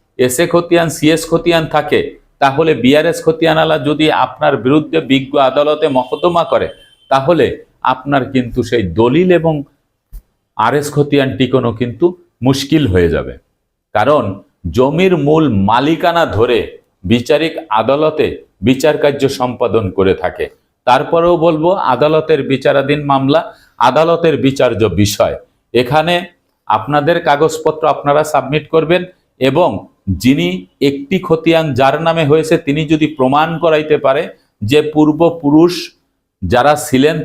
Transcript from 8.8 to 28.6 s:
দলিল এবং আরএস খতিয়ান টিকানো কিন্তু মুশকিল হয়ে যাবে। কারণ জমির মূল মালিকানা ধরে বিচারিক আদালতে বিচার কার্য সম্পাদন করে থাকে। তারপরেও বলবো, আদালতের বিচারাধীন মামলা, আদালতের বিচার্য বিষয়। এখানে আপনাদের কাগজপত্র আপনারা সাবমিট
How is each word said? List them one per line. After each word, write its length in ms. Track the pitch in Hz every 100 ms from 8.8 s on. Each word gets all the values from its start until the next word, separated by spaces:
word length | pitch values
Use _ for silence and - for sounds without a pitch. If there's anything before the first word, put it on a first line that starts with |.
| 92
দলিল 360 | 82 120 156 185
এবং 220 | 170 160 151 139 _ _ _ _ - - _ _ -
আরএস 320 | 113 143 143
খতিয়ান 360 | 147 143 143 127 110
টিকানো 340 | 123 131 120
কিন্তু 340 | 110 120 - 175 180 _ _
মুশকিল 400 | 123 139 - 156 127
হয়ে 260 | 90 85
যাবে। 200 | 76 64 - _ _ _ _ _
কারণ 300 | 104 113 147 104 95 - _ 85
জমির 440 | 98 131 156 190 175
মূল 280 | 143 160 151 101 98
মালিকানা 580 | 117 139 160 170 170 147
ধরে 320 | 98 123 113 - - _ _
বিচারিক 500 | 90 120 120 147 160 - -
আদালতে 560 | 110 113 139 156 156 104 - - _
বিচার 320 | 101 127 156 147
কার্য 240 | 147 120 131
সম্পাদন 560 | - 127 120 120 110 98
করে 240 | 90 95
থাকে। 320 | 90 90 - 76 - _ _ -
তারপরেও 480 | 135 143 170 170 170
বলবো, 340 | 165 156 165 190
আদালতের 560 | - 120 147 156 156 151 123
বিচারাধীন 540 | 131 147 139 139 147
মামলা, 360 | 143 139 135 156 - - _ -
আদালতের 560 | 120 135 165 165 165 139
বিচার্য 420 | 131 131 127 104 104 85
বিষয়। 400 | 101 - 92 - - _ _
এখানে 400 | 117 127 151 160 175 190 _ _ _ -
আপনাদের 480 | 110 110 147 143 170
কাগজপত্র 600 | 160 143 156 - 156 151 151
আপনারা 340 | 139 143 143
সাবমিট 400 | 151 143 123 151